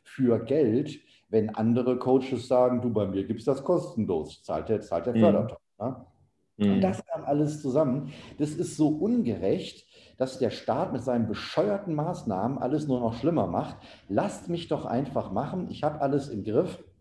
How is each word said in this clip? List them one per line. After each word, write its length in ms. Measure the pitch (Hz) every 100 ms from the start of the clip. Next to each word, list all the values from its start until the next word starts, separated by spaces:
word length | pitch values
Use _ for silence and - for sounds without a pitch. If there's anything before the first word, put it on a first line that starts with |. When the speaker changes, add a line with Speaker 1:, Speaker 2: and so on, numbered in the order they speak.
Speaker 1:
für 340 | - - 123 110
Geld, 560 | - 151 120 120 151 - _ _ _
wenn 220 | 110 110
andere 480 | 110 113 120 123 123
Coaches 480 | 127 131 131 120 -
sagen, 360 | 127 127 120
„Du, 100 | 120
bei 140 | 107 95
mir 180 | 95
gibt's 200 | 98 117
das 200 | 147 139
kostenlos, 800 | - 165 - 113 95 82 76 -
zahlt 260 | - 80 -
der, 120 | 107
zahlt 260 | - 85 123
der 80 |
Speaker 2:
Mhm. 60 | 113
Speaker 1:
Fördertopf“, 400 | 101 101 113 - _ -
ne? 280 | 123 123 - _ _ _ _ -
Speaker 2:
Mhm. 160 | 208
Speaker 1:
Und 100 | 98
das 200 | 95 - -
kam 180 | 160
alles 380 | 135 147 147 147
zusammen. 500 | 135 135 131 139 - - - -
Das 120 | 147
ist 260 | - - -
so 120 | 151
ungerecht, 1000 | 151 214 240 147 92 95 180 - - _ - - -
dass 200 | 131 -
der 120 | 113
Staat 420 | - - 127 185
mit 100 | 131
seinen 240 | 127 120 107
bescheuerten 680 | 101 - 156 202 202 185
Maßnahmen 640 | 151 165 175 - 92 117 139
alles 280 | 120 147 151
nur 140 | 123
noch 140 | 113
schlimmer 320 | 117 160 147 92
macht. 300 | 90 151 - - - -
Lasst 400 | 107 196 - 175
mich 200 | 170 -
doch 160 | 147
einfach 480 | 127 120 - 117 101
machen, 360 | 98 147 185 -
ich 120 | -
hab 180 | 151 -
alles 280 | 139 143 -
im 160 | 107
Griff. 400 | 107 120 185 - - _